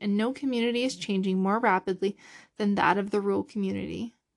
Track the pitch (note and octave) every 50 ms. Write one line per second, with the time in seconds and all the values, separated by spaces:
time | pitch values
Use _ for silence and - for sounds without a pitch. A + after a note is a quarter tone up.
0 | - G#3 G3+ G#3 A3 B3 C4+ - C#4+ C4 B3 A#3 A#3 A#3+ A#3 A#3+ B3 C4 C4 -
1 | - - G3 F#3+ F#3+ F#3+ F#3 F#3+ F#3+ G3 G#3 A#3 B3 G#3+ F#3 F#3+ - G3 F#3 F#3+
2 | G3 G3+ - - - - - - - _ _ - G#3+ G3+ G3+ - - - F#3 G3+
3 | G3 G#3 G#3+ G#3 G3+ G3+ G3 G3+ G3 - - G#3 G3 F#3+ G3 G3 F#3 D3+ E3+ -
4 | A#3 A#3 - _ _ _ _